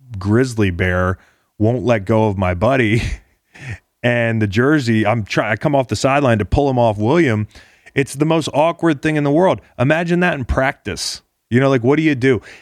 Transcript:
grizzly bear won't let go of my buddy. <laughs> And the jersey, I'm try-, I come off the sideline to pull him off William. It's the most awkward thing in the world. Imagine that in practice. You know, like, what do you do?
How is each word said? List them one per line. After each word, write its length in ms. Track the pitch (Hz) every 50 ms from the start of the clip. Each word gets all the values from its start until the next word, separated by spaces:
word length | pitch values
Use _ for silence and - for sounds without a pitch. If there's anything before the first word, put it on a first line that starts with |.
| 135 127 120
grizzly 520 | 95 92 101 107 120 135 131 117 110 107 95
bear 480 | 87 85 95 92 90 90 92 90 92 - _ _ _ _ _ _ _
won't 260 | _ 104 110 123 123 90
let 220 | 120 120 110 95
go 220 | 98 113 110 110
of 100 | 110 101
my 160 | 95 95 90 92
buddy. 480 | 87 107 117 135 135 120 104 107 120 -
<laughs> 40 | - - - _ _ _ _ _ _ _ - 139 135 107 - _ _ _ _
And 400 | - 123 120 120 117 117 113 113
the 60 | 110
jersey, 580 | 104 92 113 123 139 156 156 127 113 113 110 107
I'm 200 | 101 117 117 101
try-, 260 | - - - 131 107
I 40 | 110
come 180 | 110 - 156 143
off 140 | 135 127 -
the 60 | 110
sideline 420 | - - 135 131 147 143 127 113 104
to 60 | 98
pull 240 | - - 147 143 139
him 100 | 131 123
off 180 | 120 113 104
William. 520 | 104 104 113 147 175 165 135 110 107 107 - _ - - _ _ _ _ - _
It's 220 | - 143 - -
the 80 | 135 151
most 240 | 151 160 165 151 - -
awkward 480 | 135 151 165 165 - - 170 160 135
thing 160 | - 160 156
in 80 | 151 147
the 60 | 143
world. 280 | 143 156 185 185 135 104 - _ _
Imagine 440 | - 123 139 156 165 180 170 175 175
that 140 | 180 180 160
in 100 | 143 123
practice. 760 | - - - 131 135 139 - _ 104 87 - - - - - _ _ _ _ _ _
You 100 | 113 123
know, 100 | 135 135
like, 140 | 135 131 113
what 140 | 123 143
do 60 | 156 160
you 120 | 156 147
do? 260 | 123 117 135 127 98 - - - -